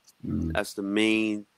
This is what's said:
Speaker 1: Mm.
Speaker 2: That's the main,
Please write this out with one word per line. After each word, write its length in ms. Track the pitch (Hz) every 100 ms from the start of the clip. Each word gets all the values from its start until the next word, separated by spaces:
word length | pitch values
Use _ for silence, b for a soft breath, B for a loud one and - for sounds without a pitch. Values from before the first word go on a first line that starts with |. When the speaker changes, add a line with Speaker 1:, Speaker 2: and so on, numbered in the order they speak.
| _ _ -
Speaker 1:
Mm. 260 | 87 82
Speaker 2:
That's 200 | 82 104
the 100 | -
main, 640 | 98 104 110 110 110 104 104